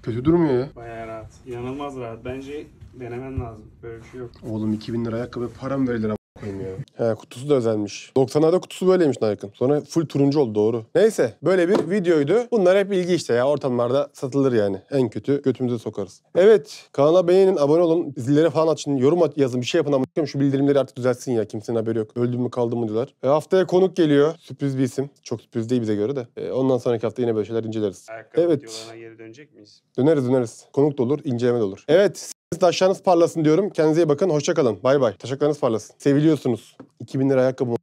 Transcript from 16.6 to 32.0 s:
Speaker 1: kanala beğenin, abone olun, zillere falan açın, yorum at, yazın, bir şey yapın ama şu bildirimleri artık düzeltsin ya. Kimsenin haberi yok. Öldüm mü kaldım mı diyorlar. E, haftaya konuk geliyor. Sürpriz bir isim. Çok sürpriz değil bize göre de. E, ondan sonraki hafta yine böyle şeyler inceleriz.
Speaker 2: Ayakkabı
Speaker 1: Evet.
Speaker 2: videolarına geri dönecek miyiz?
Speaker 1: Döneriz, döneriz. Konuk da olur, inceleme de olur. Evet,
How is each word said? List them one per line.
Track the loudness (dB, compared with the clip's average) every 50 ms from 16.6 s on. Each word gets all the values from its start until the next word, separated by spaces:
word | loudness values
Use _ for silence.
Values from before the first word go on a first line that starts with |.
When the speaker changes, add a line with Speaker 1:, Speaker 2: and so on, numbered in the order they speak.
| 2 -4 -20 -20 -20 _
Speaker 1:
kanala | _ 2 4 4 6 4 4
beğenin, | 4 4 6 6 4 4
abone | 2 2 2 4 4
olun, | 4 2 2 0 -2 -4 -8
zillere | -8 -2 0 2 4 4 2
falan | 2 2 2 2 0
açın, | -2 -2 -4 -2
yorum | 2 2 2 4 4 2
at, | 0 2
yazın, | 0 0 0 0 -4
bir | -4
şey | 0 0 0
yapın | 0 2
ama | 0 0 -2 -2 _ -4 -4
şu | -4 -2 0
bildirimleri | 0 0 2 2 2 2 2 2
artık | 0 -2 -6
düzeltsin | -4 -2 -2 -2 -2 -4 -2
ya. | -2 -2 -2
Kimsenin | -4 -6 -12 -8 -4 -4
haberi | -2 -2 -2 -2
yok. | -4 -4 -4 _
Öldüm | -2 -2 -2 -2 -2
mü | -4 -4
kaldım | -2 -4 -4 -2 -2 -4
mı | -4
diyorlar. | -4 -4 -4 -4 -6 _ _ 0
E, |
haftaya | 0 0 0 0 0 0 0 2
konuk | 2 2 2 2 2 2
geliyor. | 0 2 4 4 4 4 2 0 -6
Sürpriz | _ -18 -12 _ -6 -4 -2
bir | -2 -2
isim. | -2 -2 -6 -8 -8 _ _ _
Çok | -10 -10 -10
sürpriz | -10 _ _ -8 -4 -2
değil | -2 -2
bize | 0 0 0
göre | 0 0 -2 -2
de. | -6 -8 -10 _
E, | -12 -10 -6
ondan | -4 -2 0 0 0
sonraki | 0 0 -2 -2 -2 -2
hafta | -6 -4 -2
yine | -2 -2 0
böyle | -2 -4
şeyler | -4 -4 -6 -6
inceleriz. | -6 -6 -4 -4 -4 -4 -6 -18 -18
Speaker 2:
Ayakkabı | -18 -18 -20 _ -2 0 2
Speaker 1:
Evet. | 2 0 -2 -2
Speaker 2:
videolarına | -10 -16 -16 -16 -16 -18
geri | -18 -18 -20 -20 -18
dönecek | -20 -20 -20 -20 -20 _ _
miyiz? | -20 -20 _ _ _ _ _ _
Speaker 1:
Döneriz, | 0 2 4 4 2 2
döneriz. | 2 2 0 0 -2 -8 -16 -20 _ _
Konuk | 0 0 0 2
da | -2 -2
olur, | -2 -2 -4 -4
inceleme | -6 -4 0 0 0 0 0
de | -2
olur. | -2 -4 -8 -2
Evet, | 2 4 4